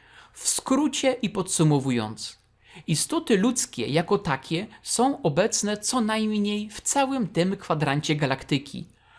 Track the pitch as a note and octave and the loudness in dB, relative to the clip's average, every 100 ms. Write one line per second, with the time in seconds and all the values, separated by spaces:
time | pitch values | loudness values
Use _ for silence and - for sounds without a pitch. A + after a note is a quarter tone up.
0 | - - - - - - - C4+ D4 - | -20 -20 -20 -8 -2 -2 2 2 2 2
1 | C4+ - F#3+ F#3+ F3 - D#3 D3 C3 A#2+ | 0 0 -2 -4 -2 2 4 4 2 0
2 | G#2+ G#2+ - - _ _ _ E3 - D#3 | -2 -6 -12 -14 _ _ _ -12 -2 -2
3 | - E4 D#4+ G3+ G3 - - - A2 D3 | 0 -2 2 2 4 0 -4 -4 -2 0
4 | D#3+ G3 F3 C3+ - D#3+ A3 - - - | 2 0 0 -4 -2 -6 -6 -10 -4 0
5 | B3+ - F3 C#3+ A3 - G#3 G#3 - B3+ | 2 2 0 2 2 2 -2 -2 -2 0
6 | A3 A3 A3 G#3+ G3+ G#3 G#3+ - - C#4+ | 0 0 0 0 0 -2 -6 -8 -2 2
7 | C4 C4+ F#3 - F3+ F#3+ - D#3 D3 C#3+ | 2 0 -2 0 0 0 -2 0 2 0
8 | D3 D3+ C#3+ C3 - C#3+ - - - _ | 0 0 0 -2 0 -2 -2 -12 -14 _
9 | _ | _